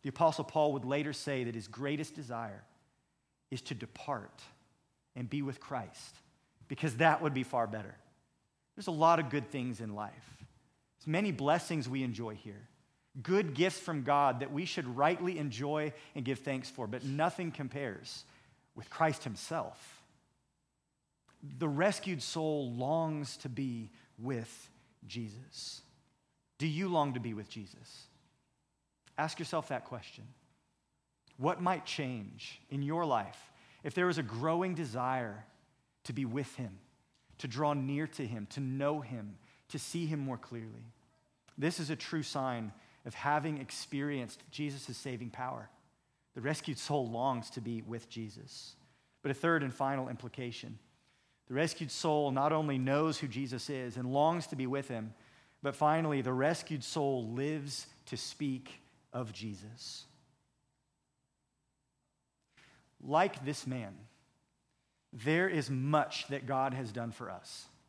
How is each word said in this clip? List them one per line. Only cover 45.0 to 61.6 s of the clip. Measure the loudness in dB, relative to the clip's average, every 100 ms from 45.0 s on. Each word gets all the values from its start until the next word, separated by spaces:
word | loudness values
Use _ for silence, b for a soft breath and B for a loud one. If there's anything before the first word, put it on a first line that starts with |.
| -6 -6 -8
power. | -6 -6 -6 -10 -18 _ _ _ _ _
The | -4
rescued | -2 -2 -2 -6
soul | 0 0 0
longs | 0 0 0 -4
to | -6
be | -4 -6 -4
with | -8 -8
Jesus. | -10 -8 -10 -16 -16 -16 -18 b b b b
But | -2
a | 2
third | 6 6
and | 4
final | 2 2 2 -2
implication. | -6 -8 -6 -6 -6 -10 -14 _ b b b b b _
The | 2
rescued | 2 2 -4
soul | 0 4 4 4
not | 4 4
only | 4 4 2
knows | 4 4 4 2
who | -2
Jesus | -4 -4 -4 -4
is | -4 -4 -4
and | 0
longs | 4 6 4 -2
to | -2
be | 0
with | 0 -2
him, | -4 -6 -10 B B B B
but | -4 4
finally, | 4 6 4 2
the | 2
rescued | 4 4 2 -2 -4
soul | -2 0 2 2 -2
lives | -2 -2 -2 -4 -8 -10 -16 -10
to | -8
speak | -8 -4 -2 -2 -6 -18 b b _
of | -6 -6
Jesus. | -6 -8 -8 -12 -14 -12 -12 -16 _ _ _ _ _ _ _ _ _ _ _ _ _ _ _